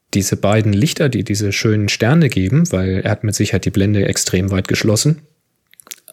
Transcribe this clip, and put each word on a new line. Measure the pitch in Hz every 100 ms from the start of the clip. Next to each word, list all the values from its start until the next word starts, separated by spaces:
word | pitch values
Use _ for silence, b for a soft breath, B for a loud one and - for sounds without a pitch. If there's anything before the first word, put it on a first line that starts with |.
| _
diese | 104 95 98
beiden | 98 107 107
Lichter, | 101 139 - 151
die | 117
diese | 95 101 104
schönen | 98 113 107 101
Sterne | - 110 151 156
geben, | - 92 135 175
weil | 92 95 95
er | 107
hat | 107
mit | 107
Sicherheit | 98 104 92 98
die |
Blende | 92 98 104 95
extrem | - - 95 95
weit | 95 95
geschlossen. | - - 107 147 156 - _ _ _ _ _ - - -